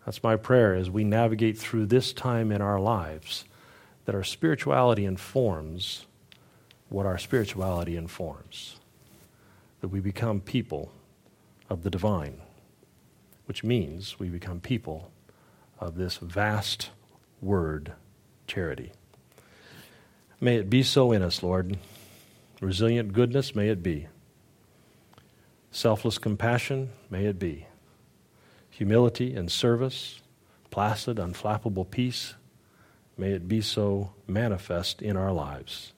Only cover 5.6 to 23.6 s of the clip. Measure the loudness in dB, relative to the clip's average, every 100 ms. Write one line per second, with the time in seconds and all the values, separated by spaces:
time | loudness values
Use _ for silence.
5.6 | -6 -8 -8 -10 -14 _ _ -20 _ _
6.6 | _ -20 _ -2 -2 -2 0 0 0 -2
7.6 | -2 -2 -2 -6 -8 -8 -10 -10 -16 -18
8.6 | -18 -20 _ _ -20 -20 -20 _ -20 -20
9.6 | _ _ -6 -4 -4 -2 -2 -2 -2 -4
10.6 | -2 -6 -8 -16 _ _ _ _ _ _
11.6 | -8 -4 -2 0 0 0 -2 -10 -18 -20
12.6 | _ _ _ _ _ _ _ -20 -12 -6
13.6 | 0 2 0 -6 -12 -8 -8 -6 -8 -10
14.6 | -4 -4 -4 -10 -12 _ _ -20 _ _
15.6 | _ -12 -10 -6 -6 -6 -6 -2 0 0
16.6 | -2 -6 -8 -14 _ _ _ _ 0 2
17.6 | 2 -4 -8 -16 -20 _ _ _ -10 -4
18.6 | -4 -6 -10 -16 _ -20 _ -20 -20 -20
19.6 | -20 -20 -20 -20 -20 _ _ _ 2 4
20.6 | 4 4 6 6 6 6 2 0 0 0
21.6 | 0 -4 -8 -20 -20 -20 -20 -20 _ -6
22.6 | -4 2 2 2 0 2 4 2 -2 0